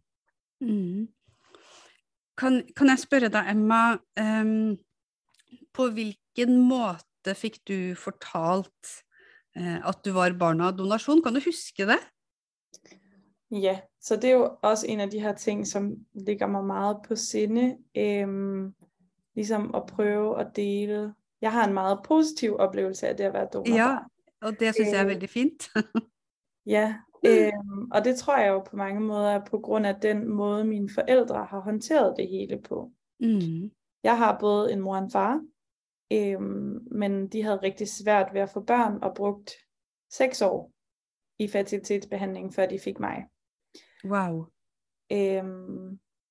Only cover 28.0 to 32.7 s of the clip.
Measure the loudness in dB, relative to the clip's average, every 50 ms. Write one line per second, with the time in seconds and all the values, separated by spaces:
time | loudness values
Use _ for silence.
28 | 2 2 0 0 0 2 4 4 4 4 4 2 -2 -4 -8 -6 -6 -4 -4 -2
29 | -2 -2 0 0 2 2 0 0 -2 -4 -6 -6 -4 -2 0 0 2 0 0 0
30 | 0 0 0 0 -2 -2 -2 -2 0 0 0 0 0 0 -2 -2 -4 -4 -2 -2
31 | 2 4 6 4 4 4 0 -4 -6 -6 -8 -8 -6 -4 -4 -4 -2 0 2 4
32 | 4 4 2 0 -4 -4 -4 -6 -6 -6 -8 -10 -10 -8